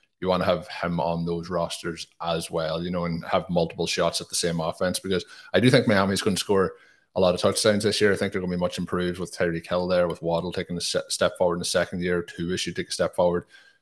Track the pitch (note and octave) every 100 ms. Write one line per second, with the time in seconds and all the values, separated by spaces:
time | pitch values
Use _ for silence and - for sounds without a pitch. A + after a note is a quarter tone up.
0 | _ _ F2+ F2+ F#2+ F2 - - F2 E2+
1 | E2 E2+ E2+ E2+ E2 F2+ E2 - E2+ E2
2 | - - E2 E2+ E2+ F2 D#2+ D#2+ F2 F2+
3 | F2 E2 - F#2 E2+ F2 E2 - E2 -
4 | E2+ - - - F2 E2+ E2 - F#2 F2+
5 | F#2+ F#2 - - - F#2 A#2+ B2+ A2+ G2+
6 | G2 G2 - F#2+ - G2 F2+ - _ _
7 | _ F#2 F#2 F2+ G#2 G2 A2 G#2 G#2+ G2
8 | G#2 F#2+ G2 G2 F2+ F2+ F2+ - F2 F#2
9 | F2+ F2+ F2 - F2+ E2 - F2+ F2+ F2+
10 | F2+ E2 E2+ E2+ F2 E2+ F2 F2 - F2+
11 | - - F2+ - F2+ F2 F2 F#2 F2 F2+
12 | F2 F2 E2+ - E2+ F2+ - F2 F2+ -
13 | E2+ - F2 F2 - - - _